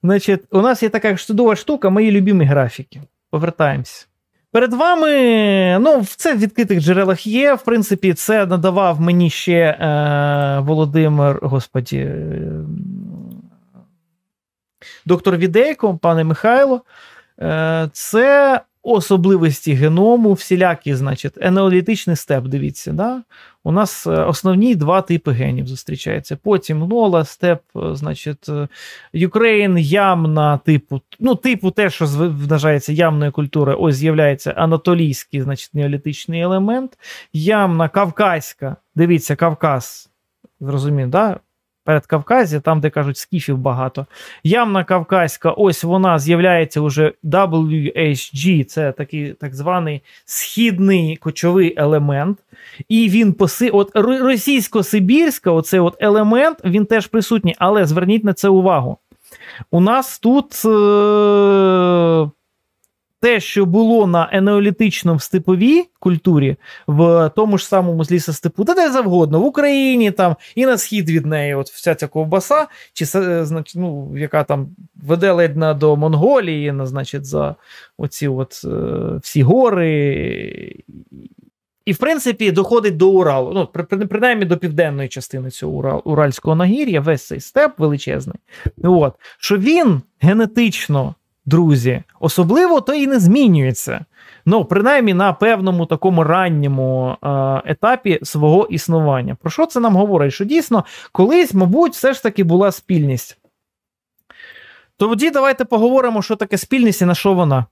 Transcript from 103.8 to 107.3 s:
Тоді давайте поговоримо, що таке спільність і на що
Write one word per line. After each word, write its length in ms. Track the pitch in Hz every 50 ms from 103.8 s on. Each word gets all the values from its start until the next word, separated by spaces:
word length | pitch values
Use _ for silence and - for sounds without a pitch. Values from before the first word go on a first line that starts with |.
| _ _ _ _ _ _ _ _ _ _ _ _ - - - - - - - - _ _ _ _
Тоді 340 | 196 214 233 208 269 330
давайте 340 | 285 285 269 269 262 - 254
поговоримо, 560 | 220 247 220 220 240 254 269 254 247 226 214
що 140 | 190 - 220
таке 220 | 208 220 196 - 190
спільність 440 | - - - 269 240 226 185 -
і 40 | 185
на 100 | 175 175
що 180 | - - 202